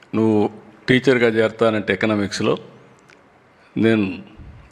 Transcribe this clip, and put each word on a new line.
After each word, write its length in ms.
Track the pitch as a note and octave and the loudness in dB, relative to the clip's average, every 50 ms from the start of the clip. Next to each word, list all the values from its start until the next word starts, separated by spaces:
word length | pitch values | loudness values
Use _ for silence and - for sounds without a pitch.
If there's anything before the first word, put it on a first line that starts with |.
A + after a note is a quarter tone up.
| - _ - | -14 _ -2
నువ్వు 340 | G#2+ A2+ A2 G#2+ G#2 G#2 A2+ - - - - - - - - | 0 2 2 2 2 0 0 -4 -10 -18 -20 -20 -10 -2 0
టీచర్గా 380 | B2+ B2+ B2+ C#3+ C3 A#2+ A#2+ | 0 2 2 2 2 4 2
చేరతానంటే 640 | A#2 A2 A2+ A2 G#2+ G#2+ - A#2+ A2+ A2 G#2+ G#2 - G2+ | 2 2 2 0 0 0 0 0 0 0 0 -2 -2 -2
ఎకనామిక్స్లో 640 | - A2+ A2 G#2+ G#2 G2+ F#2+ - - G#2+ A#2 D3 - - - - - - - - _ _ - - _ _ _ _ _ _ _ _ _ _ _ - | -2 -2 -2 0 -2 -2 -4 -4 -4 -2 -2 -2 -4 -6 -14 -20 -20 -20 -20 -20 _ _ -20 -20 _ _ _ _ _ _ _ _ _ _ _ -4
నేను 460 | - G#2+ A2+ A2+ G#2+ G2+ F#2+ F2 C2 - - - - - - - - - - | 0 2 2 4 2 0 -2 -6 -10 -14 -18 -20 -20 -20 -20 -20 -20 -16 -6